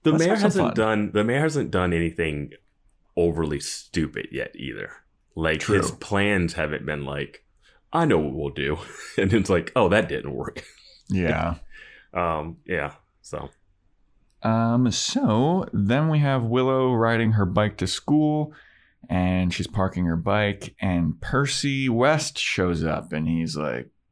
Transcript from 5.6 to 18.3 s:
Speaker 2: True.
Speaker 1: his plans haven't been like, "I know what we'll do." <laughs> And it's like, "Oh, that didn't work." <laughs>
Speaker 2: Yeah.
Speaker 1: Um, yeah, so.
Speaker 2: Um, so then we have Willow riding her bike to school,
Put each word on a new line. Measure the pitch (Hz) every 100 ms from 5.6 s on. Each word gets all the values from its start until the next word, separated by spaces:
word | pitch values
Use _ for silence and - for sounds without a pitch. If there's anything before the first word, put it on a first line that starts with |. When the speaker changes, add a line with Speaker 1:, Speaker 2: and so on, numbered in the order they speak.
Speaker 2:
True. | - 104
Speaker 1:
his | -
plans | - - 101 101 98 85
haven't | - 76 76
been | 67 73
like, | 69 71 71 - _ _ _ _ _
"I | 160 165
know | 90
what | 76
we'll | 69 71
do." | 71 69 76 - -
<laughs> | - -
And | 95
it's | 110 95
like, | 90 82 -
"Oh, | 95
that | 104 -
didn't | 69 62
work." | 62 - - - - -
<laughs> | - -
Speaker 2:
Yeah. | 95 85 78 85 85 - - - - _
Speaker 1:
Um, | - 85 80 80 82 -
yeah, | 87 71 - _ _
so. | - 71 71 _ _ _ _ _ _ _ _ _
Speaker 2:
Um, | 110 113 113 117 127
so | 98 - - 269 110 139 185 -
then | - 98 131 160
we | 151
have | 143 135
Willow | 113 123 131 131 131
riding | 120 113 113 113
her | 110 95
bike | 101 107 -
to | 95
school, | - - 147 151